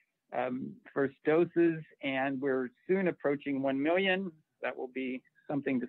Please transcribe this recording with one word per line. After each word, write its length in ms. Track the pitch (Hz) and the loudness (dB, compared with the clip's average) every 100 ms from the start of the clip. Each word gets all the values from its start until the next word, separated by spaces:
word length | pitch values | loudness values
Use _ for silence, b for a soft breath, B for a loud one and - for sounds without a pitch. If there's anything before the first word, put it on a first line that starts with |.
| b _ _ - | b _ _ -4
um, 360 | 127 127 139 - - | -4 -4 -8 -12 -8
first 220 | 139 139 - | -2 -2 -2
doses, 600 | 151 160 170 170 170 160 156 - | 2 4 4 4 2 2 -8 -10
and 400 | 139 135 139 135 | -4 -2 -2 -2
we're 280 | 139 131 123 - - | 0 0 -2 -6 -2
soon 220 | 185 180 | 2 2
approaching 520 | 143 147 147 143 135 | 0 0 0 -2 -2
one 200 | 135 135 | 0 0
million. 500 | 147 180 196 185 190 156 _ _ | 2 2 2 0 -2 -10 _ _
That 120 | 123 131 | -6 -6
will 140 | 131 | -6
be 280 | 127 131 127 - _ - | -6 -4 -6 -10 _ -6
something 320 | 147 143 | -4 0
to 80 | 131 | 0